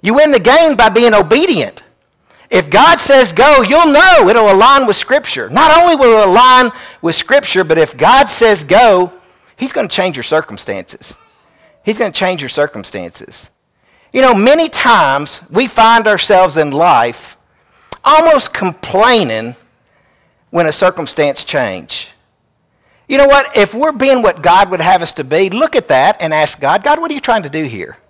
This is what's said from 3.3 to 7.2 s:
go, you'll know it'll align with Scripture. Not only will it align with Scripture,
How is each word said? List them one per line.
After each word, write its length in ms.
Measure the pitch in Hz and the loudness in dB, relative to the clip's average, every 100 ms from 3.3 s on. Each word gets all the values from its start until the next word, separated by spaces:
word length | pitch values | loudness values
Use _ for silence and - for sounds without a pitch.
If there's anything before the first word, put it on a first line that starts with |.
go, 300 | 165 262 285 | 2 4 4
you'll 300 | 214 294 339 | 2 2 4
know 360 | 285 381 339 190 | 4 4 4 4
it'll 240 | 233 214 | 2 2
align 340 | 190 233 277 254 | 4 4 4 2
with 80 | |
Scripture. 560 | 196 - 277 - - 110 | -4 -2 -4 -4 -10 -6
Not 260 | 165 311 320 | 0 2 4
only 200 | 349 311 | 2 2
will 240 | 254 220 | 2 4
it 80 | 202 | 4
align 420 | 208 254 254 247 - - - | 4 4 4 2 -4 -20 -10
with 140 | 165 | -8
Scripture, 480 | 165 | -6